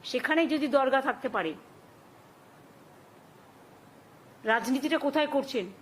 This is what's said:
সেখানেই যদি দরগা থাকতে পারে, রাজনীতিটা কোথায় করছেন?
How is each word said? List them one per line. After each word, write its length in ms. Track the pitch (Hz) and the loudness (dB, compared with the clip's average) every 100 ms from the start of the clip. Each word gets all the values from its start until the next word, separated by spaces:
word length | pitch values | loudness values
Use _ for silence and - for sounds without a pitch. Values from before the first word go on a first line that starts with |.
সেখানেই 440 | - 247 - 311 330 | -4 -4 0 2 2
যদি 200 | 302 277 | 0 2
দরগা 340 | 277 262 269 | 2 4 2
থাকতে 280 | 269 247 - | 0 -4 -2
পারে, 220 | 214 165 156 - - - - - - - - - - - - - - - - - - - - - - - - - - - - 220 | -2 -4 -6 -16 -20 -20 -20 -20 -20 -20 -20 -20 -20 -20 -20 -20 -20 -20 -20 -20 -20 -20 -20 -20 -20 -20 -20 -20 -20 -20 -10 0
রাজনীতিটা 520 | 226 233 269 285 311 | 0 2 0 0 0
কোথায় 300 | 285 285 294 | 0 0 0
করছেন? 380 | 277 269 247 185 - | 0 -2 -4 -6 -10